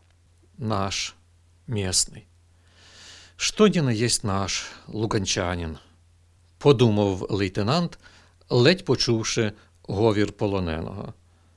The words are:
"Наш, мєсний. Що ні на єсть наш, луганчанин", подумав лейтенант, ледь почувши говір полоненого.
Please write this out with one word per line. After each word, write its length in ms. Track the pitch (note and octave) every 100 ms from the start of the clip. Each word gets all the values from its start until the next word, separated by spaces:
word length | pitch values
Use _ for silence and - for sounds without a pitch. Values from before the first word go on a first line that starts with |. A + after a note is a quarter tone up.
| _ _ _ _ _ -
"Наш, 580 | A2 G#2 G2 - - - _ _ _ _ -
мєсний. 600 | G#2+ F#2+ F2+ - G2+ - _ _ _ _ _ - - - - - -
Що 320 | - - G#3+
ні 140 | E3+
на 100 | C3+
єсть 320 | G#2+ A#2 -
наш, 480 | A2 G2 F#2+ - - - -
луганчанин", 880 | G#2+ G#2+ A2 F#2 - F2 F2 E2 D#2 - _ _ _ _ _ _ -
подумав 680 | D3 A#2+ A#2+ G#2 G2+ F#2+ -
лейтенант, 720 | G2+ G2 G#2+ G#2 D#3+ F3 - - - _ _ -
ледь 360 | B2+ B2+ F#3 -
почувши 640 | B2 - A2+ G#2+ - G#2+ - _ _
говір 500 | - F#2+ A2+ G#2 G2+
полоненого. 840 | - G#2 G2 F2 D#2+ F2 F#2+ - - _ _ _